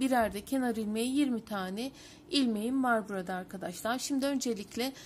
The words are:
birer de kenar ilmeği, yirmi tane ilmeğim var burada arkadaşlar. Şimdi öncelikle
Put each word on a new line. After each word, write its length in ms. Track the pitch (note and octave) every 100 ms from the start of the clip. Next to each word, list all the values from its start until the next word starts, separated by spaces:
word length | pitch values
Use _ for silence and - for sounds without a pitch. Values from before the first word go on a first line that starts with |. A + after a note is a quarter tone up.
birer 320 | C4 B3+ G#3+
de 80 | G3
kenar 360 | G#3 C4+ B3 A3+
ilmeği, 400 | G#3 G#3+ B3 C4+
yirmi 280 | C#4+ A#3
tane 480 | A3+ G#3 F#3 G3 C4 - - - -
ilmeğim 540 | C#4+ B3+ A3 A3 C4+
var 240 | B3+ A3+ G3+
burada 260 | G3 F3+
arkadaşlar. 640 | F#3 F#3 F#3+ F#3 F3 G#3+ B3+
Şimdi 280 | - C#4 C#4
öncelikle 680 | C#4 B3 A3 G3+ - B3+ C4+